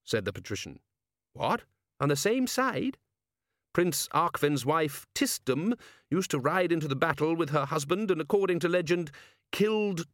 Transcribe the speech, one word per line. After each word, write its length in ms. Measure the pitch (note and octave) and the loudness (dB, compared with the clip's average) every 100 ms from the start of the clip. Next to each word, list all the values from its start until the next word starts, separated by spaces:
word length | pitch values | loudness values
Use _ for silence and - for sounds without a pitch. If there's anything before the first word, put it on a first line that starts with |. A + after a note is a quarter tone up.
said 220 | - A2 G2 | -4 -2 -2
the 80 | |
patrician. 460 | F#2+ F#2 G#2 - C2+ _ _ _ _ _ | -8 -8 -8 -8 -16 _ _ _ _ _
"What? 300 | - B2 A3 - _ _ _ | -4 -2 -2 -4 _ _ _
On 100 | C#3+ | 0
the 60 | C#3+ | 2
same 320 | G3+ B3+ B3+ | 2 2 2
side?" 500 | - B3+ - B3+ - _ _ _ _ _ _ _ | 0 0 0 -4 -6 _ _ _ _ _ _ _
"Prince 360 | - F3+ - - | 0 2 0 -2
Arkvin's 540 | D3+ E3 - D3 C#3+ A#2+ | 0 0 0 0 0 0
wife, 400 | D#3+ D#3 - - | 0 0 -4 -10
Tisdom, 640 | - C#4 - - B2+ F#3+ A#3 - - _ | -2 -2 0 -2 -2 0 -4 -8 -20 _
used 220 | E3+ F#3 | -2 0
to 80 | D3 | -2
ride 320 | C3+ F#3 F3 | 0 0 2
into 160 | E3+ D3 | 0 -2
the 80 | C3+ | 0
battle 400 | E3 C#3+ D#3 E3 | 0 2 0 0
with 160 | D#3 | 0
her 140 | D3 C#3 | 0 0
husband 440 | D#3 C#3+ F#3 A3 | -4 -2 -2 0
and, 100 | E3 | 0
according 400 | D3 G3+ F#3+ E3+ | 2 2 2 0
to 60 | E3+ | 2
legend, 440 | F3+ D#3+ F3 E3 - - _ _ | 0 2 0 -2 -12 -20 _ _
killed 560 | - G#3+ A3 G#3 E3+ E3+ | 0 0 2 0 -4 -8